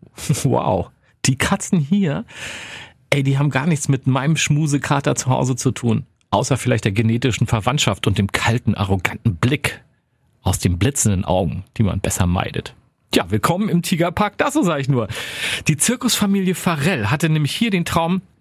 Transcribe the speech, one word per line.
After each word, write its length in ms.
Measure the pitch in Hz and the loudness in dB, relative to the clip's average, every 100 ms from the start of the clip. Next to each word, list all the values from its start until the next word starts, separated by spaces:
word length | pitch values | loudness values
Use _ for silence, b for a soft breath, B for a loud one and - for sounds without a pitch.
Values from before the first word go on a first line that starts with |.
| - | -20
<laughs> 320 | - - 156 | -8 -2 0
„Wow, 480 | 135 120 - 92 - _ b b - | 2 2 2 0 -2 _ b b -2
die 120 | 131 | 0
Katzen 420 | - 196 - 180 | 0 -2 0 0
hier, 460 | 139 202 185 156 233 B B B B B B B - | 2 2 2 -2 -6 B B B B B B B -2
ey, 140 | 139 | 0
die 140 | 135 135 | 2 2
haben 120 | 143 | 2
gar 160 | - 156 | 0 0
nichts 220 | 147 - | 0 2
mit 200 | 135 - | 0 2
meinem 280 | 127 139 156 | 0 2 0
Schmusekater 800 | - 147 156 143 - 143 143 127 | 2 0 2 0 0 0 0 -2
zu 140 | - | 0
Hause 260 | 131 131 127 | 0 0 0
zu 160 | 131 | -2
tun. 340 | - 120 107 - _ - | 0 0 0 -4 _ -4
Außer 260 | 101 135 127 | -2 0 0
vielleicht 260 | 127 117 | 0 0
der 80 | - | 0
genetischen 560 | 101 113 117 131 104 113 | 0 2 2 0 -2 0
Verwandtschaft 600 | 113 101 151 - 101 - | 0 0 0 0 0 0
und 100 | 98 | 0
dem 140 | 98 | 0
kalten, 440 | - - 117 - - | 0 0 0 0 0
arroganten 640 | 95 95 - - 117 85 | 0 0 -2 -2 -2 0
Blick 440 | 123 147 - - _ _ _ _ _ _ | 0 0 -4 -10 _ _ _ _ _ _
aus 180 | - 92 | -2 0
den 180 | 101 87 | 0 2
blitzenden 460 | 131 - 107 92 | 0 0 0 0
Augen, 400 | 82 92 87 78 - - | 0 0 0 -4 -6 -2
die 60 | |
man 180 | 104 90 | 0 0
besser 260 | - - 90 | -2 0 2
meidet.“ 480 | 90 - - - - _ _ _ - | 2 -2 -4 -8 -12 _ _ _ 0
Ja, 160 | 85 | 0
willkommen 380 | 104 - 180 214 | 0 0 0 0
im 120 | 170 | 0
Tierpark 560 | - 147 170 - 208 - | 0 0 0 0 -2 0
Dassow, 280 | 302 302 202 | 0 2 2
sag 160 | 147 | 0
ich 80 | 127 | 0
nur. 180 | 131 104 B B B B B - | 0 0 B B B B B -2
Die 80 | 151 | 0
Zirkusfamilie 760 | - 247 247 - 202 196 185 | 0 0 0 0 0 2 0
Farrell 540 | 180 - 160 147 165 101 | 0 -2 0 0 0 0
hatte 220 | 151 160 | 0 2
nämlich 260 | 156 147 - | 2 0 0
hier 160 | 233 | 0
den 140 | 190 170 | 0 0
Traum, 360 | 175 165 185 - - | 0 0 -2 -4 -2